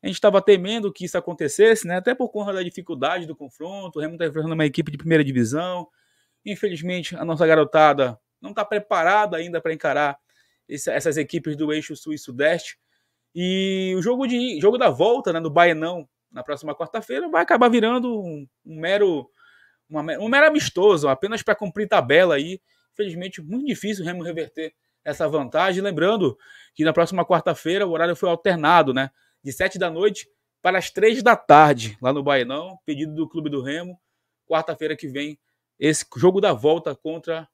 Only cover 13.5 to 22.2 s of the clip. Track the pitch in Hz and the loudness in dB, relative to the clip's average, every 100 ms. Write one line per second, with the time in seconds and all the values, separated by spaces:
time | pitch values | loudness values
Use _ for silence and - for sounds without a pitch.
13.5 | 190 190 190 190 185 190 247 262 247 247 | -2 -2 -2 -2 -2 -2 -2 -2 -2 -4
14.5 | 160 196 247 226 127 202 247 196 165 165 | 2 2 4 2 4 2 2 0 -2 0
15.5 | 156 175 156 160 180 143 _ _ 123 127 | 4 4 4 -4 -6 -12 _ _ -14 -8
16.5 | 147 156 143 165 226 214 269 339 330 349 | -8 -8 -8 -6 -8 -6 -6 0 0 2
17.5 | 285 247 233 220 247 247 220 180 151 139 | 4 6 4 2 0 -2 -6 -8 -12 -14
18.5 | _ - 160 165 202 202 151 131 _ _ | _ -18 -8 -2 2 2 2 -6 _ _
19.5 | _ _ _ - 151 160 156 214 277 311 | _ _ _ -12 -8 -6 -6 0 4 4
20.5 | 302 - 175 202 170 147 131 196 170 - | 4 -2 2 4 4 2 0 -2 -4 -2
21.5 | - 196 202 208 202 127 151 | -2 -2 -6 0 2 4 4